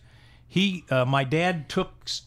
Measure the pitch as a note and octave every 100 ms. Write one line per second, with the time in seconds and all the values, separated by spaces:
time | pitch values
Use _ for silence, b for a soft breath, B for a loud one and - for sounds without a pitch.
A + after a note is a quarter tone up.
0 | b b b b b F3+ G3 F3+ - C3
1 | B2+ C#3 C3+ D#3 F3+ E3+ - F#3+ F#3 -
2 | - -